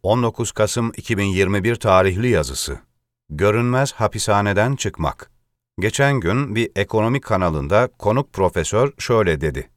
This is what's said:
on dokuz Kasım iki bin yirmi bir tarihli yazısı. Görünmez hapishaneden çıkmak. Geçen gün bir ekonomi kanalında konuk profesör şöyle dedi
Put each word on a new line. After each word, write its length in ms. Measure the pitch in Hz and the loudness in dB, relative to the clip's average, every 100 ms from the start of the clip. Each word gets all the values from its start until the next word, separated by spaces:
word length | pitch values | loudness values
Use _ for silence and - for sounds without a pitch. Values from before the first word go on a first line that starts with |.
on 200 | 90 117 | 2 2
dokuz 300 | 117 - 113 | 0 -2 -6
Kasım 400 | - 107 - 117 - | -2 -2 0 -4 -6
iki 220 | - 98 | -4 -2
bin 60 | |
yirmi 400 | 101 92 95 101 | 0 2 2 2
bir 100 | 101 | 0
tarihli 540 | 117 113 92 95 90 123 | 0 4 4 4 2 0
yazısı. 520 | 101 67 65 - 67 _ _ _ _ _ | 2 0 -6 -8 -10 _ _ _ _ _
Görünmez 640 | 73 98 107 120 127 139 | 0 2 2 0 0 -2
hapishaneden 840 | - 110 110 - 101 104 98 113 135 | 0 -2 -2 0 2 2 2 0 0
çıkmak. 540 | 107 - 76 - - _ _ _ _ - | -6 -4 -6 -6 -18 _ _ _ _ -6
Geçen 400 | 101 - 139 135 | -4 0 0 2
gün 340 | 85 117 139 | 0 -2 -2
bir 160 | 107 113 - | -2 -2 -2
ekonomi 440 | 101 110 110 135 | -2 0 0 -2
kanalında 680 | - 98 90 78 69 101 123 _ | -2 0 0 -2 0 0 0 _
konuk 340 | 101 117 143 | -2 0 -2
profesör 600 | - 92 - 80 107 139 - | 0 0 0 -2 0 0 -4
şöyle 420 | - 117 98 76 | 0 2 2 0
dedi 300 | 76 65 - | -2 -4 -10